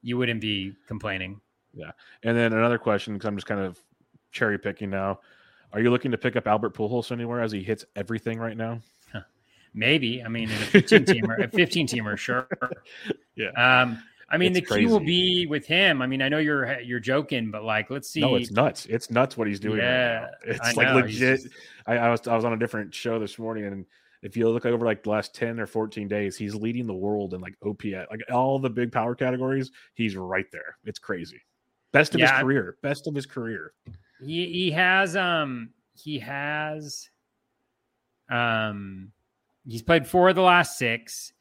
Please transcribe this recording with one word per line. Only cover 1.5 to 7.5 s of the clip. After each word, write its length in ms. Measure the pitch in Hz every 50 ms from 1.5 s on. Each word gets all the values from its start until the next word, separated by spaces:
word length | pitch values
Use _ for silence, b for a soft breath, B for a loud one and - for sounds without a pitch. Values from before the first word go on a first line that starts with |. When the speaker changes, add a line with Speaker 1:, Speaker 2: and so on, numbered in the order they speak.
| _ _ _ _ _
Speaker 2:
Yeah. 180 | 139 80 76 - b b b b b -
And 120 | 117 117
then 160 | 117 117 113 110
another 240 | 110 113 120 120
question, 400 | 110 - 117 104 101 - - 107
'cause 80 | 98 92
I'm 100 | 110 101
just 100 | 98 -
kind 140 | - 107 101
of 180 | 98 92 87 _ _ _ _ _ _ _ _ _ _ _
cherry 260 | - - 123 110 104
picking 320 | 95 - 107 92 - 107 98
now. 320 | 98 98 95 98 95 - b b b b b b b b b b
Are 80 | - 104
you 120 | 113 120
looking 200 | 120 123 - 135
to 60 | 120
pick 180 | 107 - 127 104
up 100 | 120 -
Albert 280 | 107 104 107 110 107 -
Pujols 380 | - 110 104 123 123 110 -
anywhere 280 | 123 120 117 117 120 120
as 140 | 117 113